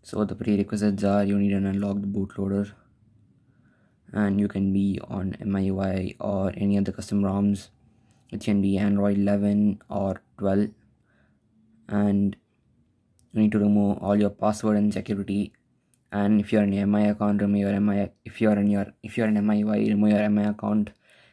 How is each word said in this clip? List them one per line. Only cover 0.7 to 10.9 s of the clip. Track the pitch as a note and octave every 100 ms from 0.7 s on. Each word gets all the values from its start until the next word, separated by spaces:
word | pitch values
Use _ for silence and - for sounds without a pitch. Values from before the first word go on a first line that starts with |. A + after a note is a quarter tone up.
| G#2+ G#2 G2 G2+
are | G2+
you | G2+ G2+
need | G2+
an | G2 G2
unlocked | G2 G2+ G2+ G2+
bootloader, | G2+ G2 - G2 G2 G2+ - _ _ _ _ _ _ _ _ _ _ _ _ -
and | G#2 G2+ G2
you | G2+
can | G2 G2
be | G2 G2 F#2+ -
on | G2 F#2+ -
M | G#2 G2
I |
U | F#2+ F#2+
I | F#2+ F#2+ F#2 -
or | G#2 G2+ F#2+ -
any | G2+ G2+
other | G2
custom | - - G2+
roms. | G2+ F#2+ G2+ G2+ - _ _ _ _ _ _
It | G#2
can | - G2+
be | G2 G2
Android | G#2 G2+ G2+ G2+
eleven | G2+ G2+ G2+ G#2 G#2 G2 _
or | G2+ G2 F#2 _ -
twelve, | G2 F#2+ G#2 - _